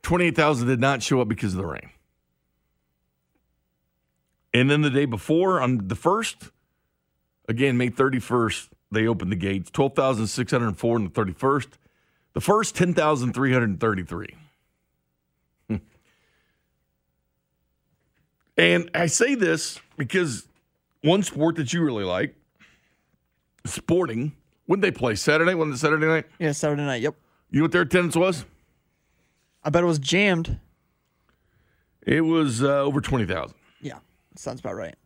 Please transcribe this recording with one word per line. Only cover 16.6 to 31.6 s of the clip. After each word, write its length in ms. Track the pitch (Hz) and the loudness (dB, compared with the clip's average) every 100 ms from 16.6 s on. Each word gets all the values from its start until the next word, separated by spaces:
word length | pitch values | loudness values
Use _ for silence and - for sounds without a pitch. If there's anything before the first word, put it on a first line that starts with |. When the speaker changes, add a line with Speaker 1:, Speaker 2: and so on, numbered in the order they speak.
| _ _ _ _ _ _ _ _ _ _ _ _ _ _ _ _ _ _ _ - | _ _ _ _ _ _ _ _ _ _ _ _ _ _ _ _ _ _ _ 2
Speaker 1:
And 320 | 170 175 170 | 4 4 0
I 100 | - | -2
say 300 | 170 - 254 | 0 2 0
this 460 | 269 180 160 - - _ - | 2 0 0 -4 -12 _ -12
because 500 | 131 190 170 107 - _ _ _ _ _ | -4 -2 -2 -6 -12 _ _ _ _ _
one 200 | 147 190 | 2 2
sport 340 | 185 143 160 165 | 0 0 -2 0
that 180 | 127 | -4
you 80 | 175 | -2
really 220 | 156 113 | -2 -2
like, 300 | 95 90 - - _ _ - _ _ _ _ _ _ _ _ _ - | -2 -2 -4 -8 _ _ -20 _ _ _ _ _ _ _ _ _ -12
Sporting, 680 | - - 170 165 113 147 - _ _ | -10 0 0 0 -2 -6 -8 _ _
when 160 | - 196 | -2 0
they 100 | 190 | 0
play? 240 | 127 127 | 0 -2
Saturday? 400 | 104 - 151 170 | 0 2 4 2
When 140 | 180 156 | 2 -2
the 80 | 127 | 0
Saturday 300 | 147 156 156 | 0 2 2
night? 180 | 160 - _ | 0 -4 _
Speaker 2:
Yeah, 140 | 160 | -4
Saturday 340 | 147 151 147 143 | -2 -2 -2 -2
night, 160 | 123 | -2
yep. 140 | 135 - _ _ _ | -4 -6 _ _ _
Speaker 1:
You 80 | 139 | 0
know 60 | |
what 80 | 156 | 2
their 100 | 175 | 2
attendance 340 | 160 180 175 165 | 2 2 2 2
was? 300 | 185 165 113 _ _ _ _ _ _ _ _ _ _ _ | 2 0 -8 _ _ _ _ _ _ _ _ _ _ _
Speaker 2:
I 60 | 151 | 0
bet 140 | 165 | 2
it 40 | 175 | 2
was 120 | 156 | 0
jammed. 600 | 131 170 202 170 165 - _ _ _ _ _ _ _ _ _ _ | 0 2 4 2 -2 -6 _ _ _ _ _ _ _ _ _ _